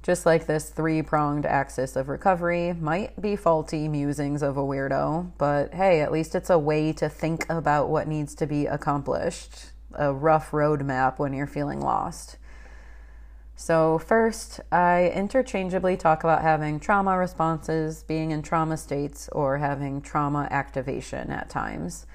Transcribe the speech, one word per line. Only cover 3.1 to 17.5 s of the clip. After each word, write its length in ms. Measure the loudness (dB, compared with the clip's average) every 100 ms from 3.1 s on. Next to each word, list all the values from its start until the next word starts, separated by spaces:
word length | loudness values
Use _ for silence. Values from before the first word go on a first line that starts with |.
| -6
be 140 | -4
faulty 540 | 0 2 2 0 -4 -2
musings 560 | -2 -2 -2 -2 0
of 120 | -2 0
a 60 |
weirdo, 720 | -2 -2 0 0 2 0 -4 -2
but 360 | 2 2 0
hey, 280 | 2 6 6
at 100 | 4
least 240 | 0 0 -2
it's 140 | 4
a 60 | 4
way 360 | 4 2 0
to 160 | 0 -4
think 380 | -2 -4 -2 -2
about 380 | -2 2 2 2
what 180 | 0 0
needs 260 | -2 -4 -4
to 100 | -2
be 200 | 0 0
accomplished, 1040 | -2 0 -2 0 -2 -2 -6 -16 -18 -18 -18 -16 -2
a 140 | -2
rough 380 | 2 4 4 2
roadmap 680 | 2 2 2 0 2 2 2
when 140 | -2
you're 140 | -2 -4
feeling 340 | -4 -4 -2
lost. 560 | 0 0 -2 -8 -16 -18 -18 -18 -18 -18 -18 -18 -18 -18 -20 -20 -18
So 420 | -12 0 4 4 2
first, 640 | 2 4 4 0 -12 -14 0
I 400 | 4 6 6 4
interchangeably 840 | 2 0 0 0 -2 -2 0 0 2
talk 260 | 2 4
about 200 | 4 4
having 360 | 4 2 0 -2
trauma 380 | 2 2 4 2
responses, 840 | 0 0 -2